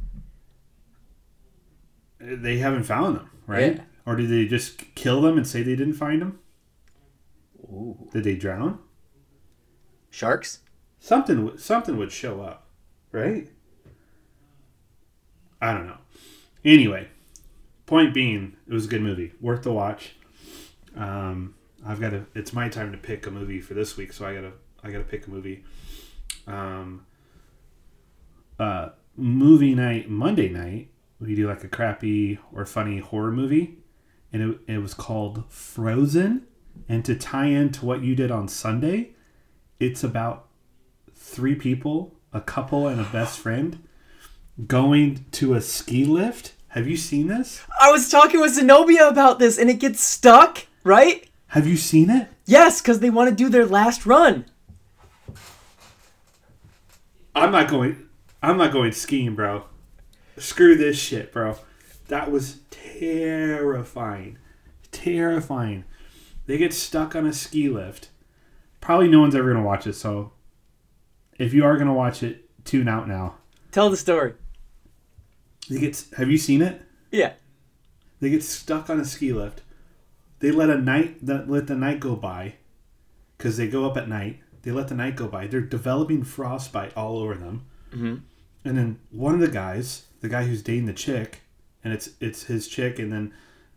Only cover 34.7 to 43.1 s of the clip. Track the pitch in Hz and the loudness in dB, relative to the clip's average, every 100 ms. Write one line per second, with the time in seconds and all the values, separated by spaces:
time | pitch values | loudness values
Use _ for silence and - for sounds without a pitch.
34.7 | 107 98 - - 110 104 110 - - - | -8 -8 -12 -10 -8 -8 -10 -14 -18 -18
35.7 | - 110 120 143 160 196 247 - _ - | -8 -4 0 2 2 0 -2 -6 _ -20
36.7 | - - 117 123 123 - 135 143 143 143 | -20 -6 -4 -2 -4 -4 -2 0 2 0
37.7 | - 123 127 127 127 123 113 98 - 110 | -2 -4 -4 -2 -2 -2 -2 -6 -8 -4
38.7 | 113 156 208 240 - _ _ _ _ _ | -2 -2 -2 -6 -14 _ _ _ _ _
39.7 | _ 127 127 127 117 117 - - _ _ | _ -4 -4 -6 -4 -6 -8 -16 _ _
40.7 | _ _ _ _ _ - - 131 143 127 | _ _ _ _ _ -20 -6 -2 -2 -2
41.7 | 127 151 156 185 - _ 113 - - 127 | -4 -2 -6 -6 -14 _ -10 -8 -8 -4
42.7 | 143 143 120 104 | -2 -2 -2 -4